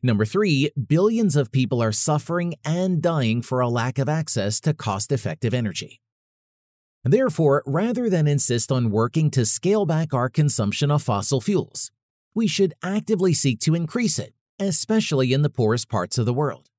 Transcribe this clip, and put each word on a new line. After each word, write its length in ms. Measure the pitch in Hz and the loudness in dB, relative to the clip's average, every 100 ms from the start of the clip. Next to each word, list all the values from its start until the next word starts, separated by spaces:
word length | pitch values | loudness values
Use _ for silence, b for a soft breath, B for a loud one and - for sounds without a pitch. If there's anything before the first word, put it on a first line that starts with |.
Number 200 | 127 107 | 2 2
three, 480 | 107 190 214 139 147 - 117 | 2 2 2 2 0 -2 0
billions 480 | 156 202 226 214 147 | 2 2 2 2 2
of 160 | 131 | 0
people 280 | 135 127 123 | 0 0 0
are 120 | 113 | 0
suffering 640 | 107 - 151 - 175 175 - | -2 0 -2 -2 -4 -4 -6
and 360 | 147 165 190 175 | -4 -2 0 0
dying 400 | 170 165 117 117 | 0 0 0 -2
for 200 | 117 127 | -2 -2
a 80 | 123 | 0
lack 320 | 120 120 117 | 0 -2 -2
of 80 | 135 | -2
access 500 | 156 156 - 101 110 | -2 -2 -2 -2 -2
to 120 | - | -2
cost-effective 800 | 151 113 98 - 135 98 80 120 | -2 -2 -4 -2 -4 -4 -4 -2
energy. 460 | 123 110 87 - - _ _ _ _ _ _ _ _ _ _ | -2 -4 -6 -12 -18 _ _ _ _ _ _ _ _ _ _
Therefore, 580 | 123 208 262 151 156 139 - | 2 2 2 2 2 2 0
rather 440 | 143 220 247 240 | -2 -2 -2 0
than 160 | 180 151 | 0 2
insist 460 | 143 - 117 - | 0 0 -2 0
on 180 | 131 117 | 0 0
working 400 | 104 117 160 156 | 0 0 0 0
to 160 | 135 113 | 2 0
scale 400 | - 175 208 190 | 0 0 0 2
back 260 | 160 160 | 0 -2
our 160 | 131 127 | -2 -2
consumption 640 | - 147 - 101 - 143 | 0 0 2 -2 0 0
of 140 | 147 | 0
fossil 360 | - 101 101 135 | 0 -2 0 -2
fuels, 520 | 151 190 - - - _ _ _ _ | 0 -2 -2 -8 -8 _ _ _ _
we 140 | - 220 | -2 -2
should 260 | - 190 - | 2 0 0
actively 500 | 175 208 208 214 190 | -4 -4 0 0 2
seek 280 | 160 143 113 | 2 0 0
to 160 | - 165 | 0 0
increase 420 | 165 247 226 - | 0 -2 -2 -2
it, 160 | - _ _ _ | -6 _ _ _
especially 760 | 196 - - 220 214 143 131 | -2 -2 0 0 2 0 2
in 100 | 131 | 2
the 80 | 147 | 0
poorest 380 | - 110 120 - | 2 2 2 -2
parts 300 | 110 90 - | -4 -2 0
of 80 | 113 | 0
the 80 | |
world. 340 | 120 147 69 _ | 0 -2 -4 _